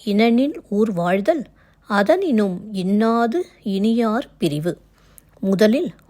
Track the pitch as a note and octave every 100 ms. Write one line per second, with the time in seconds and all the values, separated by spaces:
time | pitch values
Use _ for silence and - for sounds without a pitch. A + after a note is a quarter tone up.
0 | G#3+ G3+ A#3 A#3+ C#4+ - - G3+ A3+ F3
1 | F3 F#3+ G3+ D#4+ - _ _ _ - G3+
2 | G#3 F#4 F#4 G#3+ G3+ F3+ G#3 G3 F#3 G#3
3 | A3+ A#3 A#3 E4+ - _ G#3+ F#3+ A3 A3+
4 | A3+ A3+ - - E3 D3 E3+ - _ _
5 | _ - _ - F#3+ F#3 G#3+ C4+ C4+ -